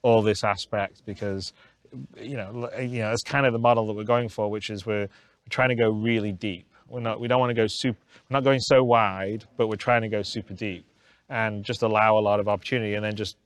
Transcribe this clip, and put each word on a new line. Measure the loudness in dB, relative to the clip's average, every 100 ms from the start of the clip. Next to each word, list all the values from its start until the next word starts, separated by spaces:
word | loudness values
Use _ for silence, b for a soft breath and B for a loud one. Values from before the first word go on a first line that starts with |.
all | 4 4
this | 4 0
aspect | 0 -2 -4 -4 -4 _ -16
because, | -8 -6 -6 -10 b b b _ -18 -18 -16
you | -12 -10
know, | -10 -10 -10
l-, | -6
you | -6 -4
know, | -2
it's | -2
kind | -2 0 2
of |
the | 2
model | 4 4 0
that |
we're | -6
going | 0 0 0
for, | -4 -4
which | -4 -8
is | -8 -4
we're, | -4
we're | -4 _ _ _ -10
trying | 0 2
to | 4
go | 2
really | 2 0 0 -2
deep. | -6 -8 -8 _ b _
We're | -8
not, | -6 -6
we | 0
don't | 2
wanna | 2 2
go | 0
sup-, | 0 -4 -4 b b _
we're | 2
not |
going | 4 2
so | 6 4
wide, | 6 4 4 0 -6 -6 -10 -2
but | -2
we're | 0
trying | 2 2
to | 2
go | -4
super | -4 -8 -10
deep | -8 -8 -8 _ b b b _
and | -2 -2 -4
just | -6 -2
allow | 2 4 6 4
a |
lot | 4 2
of | 2
opportunity, | -2 -2 -4 -2 -2
and | -4
then | -4
just | -8 -10